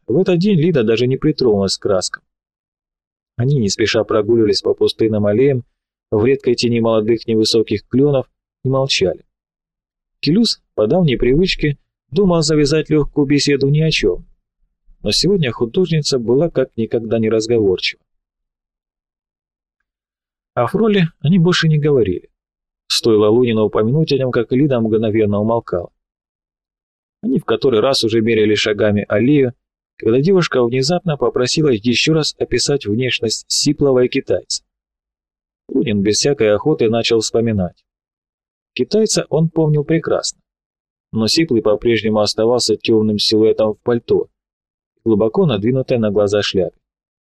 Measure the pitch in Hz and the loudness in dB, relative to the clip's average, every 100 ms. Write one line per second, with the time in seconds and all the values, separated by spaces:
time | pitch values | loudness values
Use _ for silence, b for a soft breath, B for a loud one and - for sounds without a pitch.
0 | - 127 190 175 202 185 170 156 110 113 | -4 0 2 2 2 2 2 2 2 2
1 | 123 131 156 147 123 101 98 - 104 95 | 0 0 -2 0 2 2 0 -2 -2 -2
2 | - - _ _ _ _ _ _ _ _ | -2 -10 _ _ _ _ _ _ _ _
3 | _ _ _ - 127 143 101 - 107 110 | _ _ _ -6 -2 0 0 -2 -2 0
4 | 104 107 104 117 107 98 107 104 107 - | 0 0 2 2 2 0 -2 0 0 0
5 | 113 107 104 107 139 131 - _ _ _ | -2 0 0 2 2 0 -4 _ _ _
6 | _ 107 107 131 - 120 120 117 113 110 | _ 0 2 0 0 0 0 0 0 0
7 | 107 117 - 110 110 117 107 107 - 127 | 0 -2 0 0 2 0 0 -4 -4 0
8 | 147 135 120 _ _ _ 127 135 135 - | 2 0 -4 _ _ _ -4 -2 -2 -2
9 | 92 80 _ _ _ _ _ _ _ _ | -2 -4 _ _ _ _ _ _ _ _
10 | _ _ - 190 226 - _ - 107 170 | _ _ -2 0 0 -4 _ -4 0 2
11 | 165 117 123 139 185 - 151 143 _ _ | 2 2 2 2 0 -2 -4 -4 _ _
12 | _ 147 196 170 151 151 143 156 151 156 | _ 0 2 2 2 2 2 0 0 0
13 | 139 - 139 143 - - 139 151 160 - | 0 0 0 0 2 0 2 0 0 0
14 | 101 87 - _ _ _ _ _ _ - | -2 -2 -8 _ _ _ _ _ _ -10
15 | 104 101 170 202 131 - 113 185 175 160 | -4 -2 0 0 0 -2 -4 -2 0 0
16 | 143 135 113 131 170 - 131 - 113 120 | -2 -2 0 0 0 -2 -4 -4 -4 -4
17 | 110 113 110 113 110 117 101 92 - - | -2 -2 0 0 0 0 2 0 -4 -8
18 | _ _ _ _ _ _ _ _ _ _ | _ _ _ _ _ _ _ _ _ _
19 | _ _ _ _ _ _ _ _ _ _ | _ _ _ _ _ _ _ _ _ _
20 | _ _ _ _ _ - 117 - 226 202 | _ _ _ _ _ -4 -2 0 2 2
21 | 165 - 139 190 170 170 160 151 147 139 | 0 -2 0 2 2 2 0 0 2 2
22 | 95 90 - _ _ _ _ _ - - | 2 -2 -10 _ _ _ _ _ -8 -2
23 | 120 107 107 117 123 110 107 113 110 147 | 2 4 4 4 2 2 0 0 0 0
24 | 156 139 131 120 110 127 147 123 110 110 | 0 0 0 -2 0 0 0 0 0 0
25 | 113 110 104 101 107 117 - 90 - _ | 0 0 0 0 0 -2 -4 -8 -8 _
26 | _ _ _ _ _ _ _ _ _ _ | _ _ _ _ _ _ _ _ _ _
27 | _ _ 226 202 - 110 139 113 127 131 | _ _ -4 -4 -2 -2 0 2 2 0
28 | 113 113 110 110 107 104 113 107 107 101 | 0 0 0 2 2 0 -2 0 0 0
29 | 98 104 120 147 127 - _ _ _ _ | -2 0 2 2 0 -4 _ _ _ _
30 | 113 123 151 190 160 127 120 131 135 175 | 0 0 2 2 2 0 0 0 -2 -2
31 | 175 143 117 120 123 165 151 110 113 113 | -2 -2 -2 0 -2 0 0 0 0 0
32 | - 160 147 - 120 123 - 143 101 110 | 0 0 -2 -4 -4 -2 -2 -2 -2 -4
33 | 127 - 113 - - - 143 147 143 127 | -2 -4 -4 -6 -6 -4 -2 0 2 2
34 | 123 135 - 90 - - _ _ _ _ | 2 0 -4 -4 -4 -12 _ _ _ _
35 | _ _ _ _ _ _ - 131 139 104 | _ _ _ _ _ _ -8 -4 -2 -2
36 | 98 104 143 143 107 104 147 156 113 117 | -2 -2 -2 0 2 2 0 0 0 0
37 | 110 113 - 117 117 107 87 - _ _ | 0 -2 0 -2 0 -2 -4 -8 _ _
38 | _ _ _ _ _ _ _ - 127 214 | _ _ _ _ _ _ _ -8 -2 0
39 | 220 - - 147 165 160 156 151 143 160 | 0 -2 -2 -2 0 0 0 0 0 -2
40 | - 101 - - _ _ _ _ _ _ | -2 -4 -4 -12 _ _ _ _ _ _
41 | _ 110 110 - 165 113 107 104 117 113 | _ -4 -2 0 0 0 0 0 0 0
42 | 110 107 104 - 110 123 - 107 - 110 | 0 0 0 0 0 0 0 -2 0 0
43 | 107 104 - 107 107 104 110 107 - 120 | 0 0 0 2 2 2 -2 -2 -4 -4
44 | - 98 - _ _ _ _ _ _ _ | 0 -2 -2 _ _ _ _ _ _ _
45 | 113 104 110 202 180 107 107 131 131 127 | -2 0 0 0 0 0 -2 -2 -2 -2
46 | 107 101 101 104 98 98 87 - _ _ | 0 0 0 0 -2 -2 -4 -6 _ _
47 | _ _ | _ _